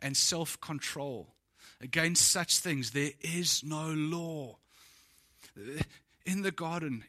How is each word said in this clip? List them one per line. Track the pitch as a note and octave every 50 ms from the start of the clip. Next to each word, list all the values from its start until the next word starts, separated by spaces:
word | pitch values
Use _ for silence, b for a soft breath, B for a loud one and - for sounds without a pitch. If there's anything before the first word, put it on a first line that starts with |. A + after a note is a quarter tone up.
and | - C#3 C#3
self-control. | - - - F3+ E3 D#3+ - - - - - D3+ C3+ - - - D3 C#3 C#3+ B2 G2+ E2 - _ _ _ _ B B B B B B
Against | B2+ B2+ C#3 D#3+ D#3+ E3 F3 - - -
such | - F#3 E3+ - - -
things | - F3+ D3+ C3+ A#2+ A2
there | A#2 C#3 C#3+ D3 - -
is | - D#3+ E3+ F3 F3+ D3 - - C3+
no | D3+ D#3 D#3 D#3
law." | D#3+ D#3 D#3 D3+ D#3 E3+ E3+ E3+ D#3+ D#3+ D3+ C3+ A#2 - _ B B B B B B B B B B B B B B B B B B B - G2+ B2 C#3+ D#3 - - B B B B B B -
In | F3+ F#3+ G3+ F#3+
the | G3
garden, | - - E3+ D#3+ E3+ F3 D#3+ D3 B2+ A2+ -